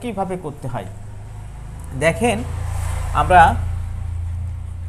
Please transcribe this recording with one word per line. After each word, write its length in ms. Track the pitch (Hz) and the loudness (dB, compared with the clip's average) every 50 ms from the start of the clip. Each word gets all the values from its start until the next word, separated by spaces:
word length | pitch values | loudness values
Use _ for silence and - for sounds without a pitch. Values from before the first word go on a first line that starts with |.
| - | -6
কিভাবে 320 | 247 220 190 190 180 190 180 - | -6 -4 -4 -2 -2 -4 -6 -6
করতে 220 | 151 - - - 127 | -8 -8 -8 -6 -6
হয় 200 | - - 98 - - - - - - - - - - - - - - - - - - - - - - 131 147 | -6 -6 -6 -8 -10 -12 -12 -12 -12 -12 -12 -12 -12 -12 -12 -12 -12 -12 -12 -12 -12 -12 -10 -10 -4 0 2
দেখেন, 340 | 165 165 - - 247 196 220 262 - - - - - - - - - - - - - - - | 2 2 4 2 2 2 0 -2 -4 -4 -4 -4 -4 -4 -4 -2 -2 -2 -2 -2 0 2 2
আমরা 220 | 151 156 185 175 165 180 233 - - - - - - - - - - - - - - - - - - - - - - - - - - | 4 8 10 10 10 10 8 4 0 -2 -2 -4 -4 -4 -6 -6 -6 -6 -4 -4 -4 -4 -4 -4 -4 -6 -6 -6 -8 -8 -8 -8 -8